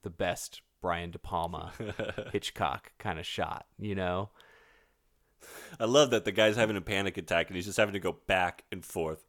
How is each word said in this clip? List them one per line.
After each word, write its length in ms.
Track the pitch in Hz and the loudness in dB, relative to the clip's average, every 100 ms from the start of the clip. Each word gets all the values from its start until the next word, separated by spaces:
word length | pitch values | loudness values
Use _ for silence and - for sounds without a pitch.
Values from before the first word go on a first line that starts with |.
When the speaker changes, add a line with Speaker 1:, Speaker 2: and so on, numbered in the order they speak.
Speaker 1:
the 60 | 101 | -12
best 500 | 82 90 87 - - - _ | -4 -2 -2 -6 -14 -20 _
Brian 280 | 90 85 85 | -4 -2 -4
De 80 | 85 | -10
Palma 540 | - 87 85 78 82 - 107 - | -6 -2 -2 -4 -10 -10 -8 -6
Speaker 2:
<laughs> 300 | 110 - 104 | -6 -6 -4
Speaker 1:
Hitchcock 600 | 104 - - 82 - - - | -4 -4 -2 -2 -2 -10 -12
kind 180 | 107 80 | -8 -6
of 60 | 78 | -6
shot, 400 | - 78 - - - | -4 -4 -6 -12 -10
you 160 | 104 95 | -6 -2
know? 340 | 92 90 101 - - - _ _ _ _ _ _ _ _ - - - - | 0 -2 -4 -10 -20 -20 _ _ _ _ _ _ _ _ -20 -18 -14 -4
Speaker 2:
I 60 | 113 | 4
love 240 | 139 139 | 6 8
that 160 | 113 107 | 4 2
the 60 | |
guy's 240 | 101 110 107 | 6 6 6
having 200 | 110 101 | 2 2
a 40 | |
panic 360 | 90 98 98 95 | 0 0 0 -2
attack 300 | 80 85 82 | 0 0 0
and 80 | 92 | -4
he's 100 | 101 | -2
just 120 | 95 | 2
having 160 | 104 | 2
to 60 | 98 | 2
go 180 | 87 82 - | -4 -4 0
back 380 | 92 87 - - | 2 2 0 -12
and 120 | 95 | -12
forth 400 | - 90 80 78 | -8 -4 -2 -4